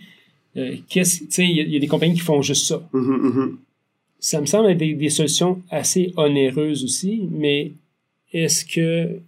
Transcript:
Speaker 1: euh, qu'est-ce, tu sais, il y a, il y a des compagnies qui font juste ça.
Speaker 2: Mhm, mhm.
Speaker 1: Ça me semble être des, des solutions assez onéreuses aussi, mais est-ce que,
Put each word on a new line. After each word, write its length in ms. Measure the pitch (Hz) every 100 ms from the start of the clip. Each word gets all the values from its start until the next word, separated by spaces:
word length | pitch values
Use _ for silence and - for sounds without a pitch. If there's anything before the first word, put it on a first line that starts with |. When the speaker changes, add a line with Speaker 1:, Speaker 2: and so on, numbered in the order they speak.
| - - _ _ _ 131
Speaker 1:
euh, 200 | 127 - -
qu'est-ce, 300 | 180 180 -
tu 80 | -
sais, 140 | - 180
il 100 | 170
y 40 |
a, 20 |
il 80 | 156
y 40 | 147
a 40 |
des 80 | 147
compagnies 260 | 156 160
qui 60 | 170
font 220 | - 147
juste 240 | 135 135 -
ça. 140 | 156 -
Speaker 2:
Mhm, 100 | 131 127 135
mhm. 360 | 135 123 131 - _ _ _ _ _ -
Speaker 1:
Ça 200 | - 156
me 60 | 143
semble 240 | 202 220
être 80 | 170
des, 160 | 160
des 160 | 147 147
solutions 520 | - 151 - 175 185 -
assez 440 | 156 135 185 180 165
onéreuses 680 | 147 143 131 139 151 143
aussi, 440 | 123 - 185 220 180
mais 400 | 156 147 143 160 - _ _ _ _ _
est-ce 320 | 170 156 -
que, 540 | - 165 165 165 165 -